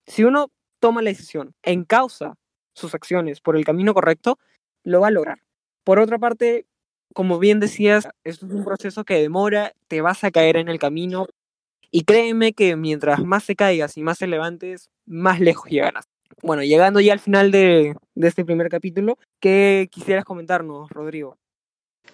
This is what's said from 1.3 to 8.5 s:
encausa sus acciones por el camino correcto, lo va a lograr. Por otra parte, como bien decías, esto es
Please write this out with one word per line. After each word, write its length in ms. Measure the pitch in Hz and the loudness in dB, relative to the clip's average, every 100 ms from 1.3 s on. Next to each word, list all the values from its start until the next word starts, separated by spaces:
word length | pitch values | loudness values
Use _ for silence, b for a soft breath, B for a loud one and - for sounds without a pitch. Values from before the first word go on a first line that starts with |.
| 156 - _ | -12 -12 _
encausa 720 | 180 180 165 226 262 - - - _ _ _ | -4 -4 2 0 0 -6 -14 -14 _ _ _
sus 200 | - 170 | -18 -12
acciones 460 | 156 - 180 160 143 | -12 -4 -4 -4 -4
por 160 | 165 156 | -2 -2
el 80 | |
camino 300 | 156 170 208 | -2 0 0
correcto, 440 | 190 165 160 240 - _ _ _ _ | 2 0 0 -2 -4 _ _ _ _
lo 160 | 175 180 | 0 2
va 80 | 214 | 2
a 40 | |
lograr. 280 | 190 151 - _ _ _ _ 190 | 0 -4 -10 _ _ _ _ 2
Por 140 | 196 | 2
otra 200 | 220 226 | 2 0
parte, 460 | 240 226 233 233 - _ _ _ _ | -4 -2 -2 -2 -6 _ _ _ _
como 260 | - 185 170 | -4 -2 2
bien 220 | 202 208 | 2 2
decías, 480 | 208 - 208 208 208 - 160 | 0 0 2 2 0 -12 -16
esto 220 | 165 | -14
es 40 | 190 | -12